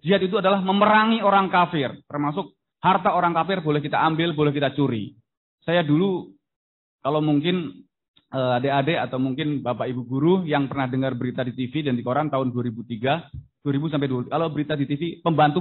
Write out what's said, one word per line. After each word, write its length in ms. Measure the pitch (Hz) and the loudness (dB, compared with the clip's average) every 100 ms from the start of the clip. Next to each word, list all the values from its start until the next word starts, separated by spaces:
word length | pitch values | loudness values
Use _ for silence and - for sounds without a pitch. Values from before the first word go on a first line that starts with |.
Jihad 160 | 147 196 | 2 2
itu 160 | 185 185 | 2 2
adalah 240 | 185 196 | 2 2
memerangi 640 | 190 196 208 214 220 226 | 2 4 6 6 4 2
orang 240 | 202 196 190 | 4 4 2
kafir, 480 | 180 175 165 127 - | 2 2 0 -4 -6
termasuk 480 | _ 147 147 147 - _ _ _ | _ -4 -2 -2 -8 _ _ _
harta 320 | 185 190 190 175 | 0 2 2 0
orang 160 | 175 | 0
kafir 320 | 170 165 190 | 0 -2 -2
boleh 160 | 156 147 | 0 -2
kita 160 | 147 147 | -2 0
ambil, 400 | 156 160 170 151 | 0 0 -2 2
boleh 160 | 147 | 0
kita 240 | 143 139 139 | 2 -2 0
curi. 400 | 139 113 101 - _ _ _ _ | -2 -2 -6 -14 _ _ _ _
Saya 160 | - 175 | -2 0
dulu, 560 | 156 147 196 180 92 - _ _ _ _ _ _ | 2 2 2 -2 -8 -20 _ _ _ _ _ _
kalau 240 | 135 151 | -2 0
mungkin, 580 | 151 147 160 180 156 - - _ _ _ _ | 2 2 2 -2 -4 -12 -20 _ _ _ _
eh, 220 | 131 127 127 | -4 0 0
adik-adik 380 | 139 139 139 165 120 | 2 0 2 0 -2
atau 100 | 131 | -2
mungkin 460 | 131 131 156 143 | -2 -2 -2 -4
Bapak 260 | 120 113 120 | -4 -4 -4
Ibu 120 | 123 117 | -6 -4
guru 280 | 131 156 190 170 | 0 4 2 2
yang 240 | 147 139 | 0 0
pernah 160 | 135 131 | -2 -2
dengar 320 | 131 135 127 | 0 -2 -2
berita 240 | 123 123 | -6 -4
di 140 | 123 120 | -6 -4
T 100 | 127 | -6
V 160 | 139 | -4
dan 160 | 147 123 | -2 -2
di 80 | 120 | -2
koran 240 | 131 151 | -2 0
tahun 240 | 135 131 | -2 -2
dua 80 | 120 | -2
ribu 240 | 120 117 110 | -4 -6 -10
tiga, 400 | 117 127 160 - - - _ | -6 -2 -2 -4 -18 -20 _
dua 80 | 143 | -2
ribu 160 | 139 156 | -2 0
sampai 160 | 147 139 | -2 0
dua 160 | 127 | -2
ribu, 80 | 123 | -2
kalau 180 | 143 165 | -2 -2
berita 240 | 151 147 151 | -2 -4 -2
di 80 | 139 | -2
T 80 | |
V, 80 | 143 170 - | -2 -6 -4
pembantu 340 | 170 156 147 180 | -2 4 4 4